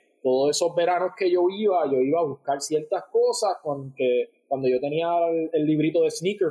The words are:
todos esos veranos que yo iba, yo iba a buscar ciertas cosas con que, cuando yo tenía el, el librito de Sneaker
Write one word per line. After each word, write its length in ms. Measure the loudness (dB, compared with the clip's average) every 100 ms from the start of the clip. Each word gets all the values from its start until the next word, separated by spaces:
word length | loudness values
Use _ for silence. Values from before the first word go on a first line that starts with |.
| _ _
todos 280 | 0 2 2
esos 240 | 0 0
veranos 380 | 0 0 0 -2 -2
que 140 | 0
yo 120 | 2 2
iba, 400 | 2 0 2 2
yo 100 | 0
iba 200 | 2 0
a 40 |
buscar 360 | -2 -4 -6 -4
ciertas 440 | -2 -4 -2 -6 -2
cosas 440 | 2 2 2 -2 -2
con 320 | -6 -8 -8
que, 340 | -2 0 0 -2 _ -6
cuando 200 | -2 0
yo 100 | 0
tenía 280 | -2 -2 0 0 0
el, 220 | 0 -2
el 140 | 0 0
librito 360 | 2 2 2
de 80 | 0
Sneaker 380 | 0 -4 -2 -2